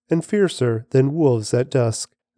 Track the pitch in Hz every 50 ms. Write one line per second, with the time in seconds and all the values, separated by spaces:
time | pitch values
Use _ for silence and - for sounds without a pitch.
0 | _ _ 160 165 160 - - 208 196 170 - - - 120 113 110 120 - - 135
1 | 131 139 147 165 160 135 123 113 107 - - 120 127 139 - 131 120 113 110 -
2 | - - _ _ _ _ _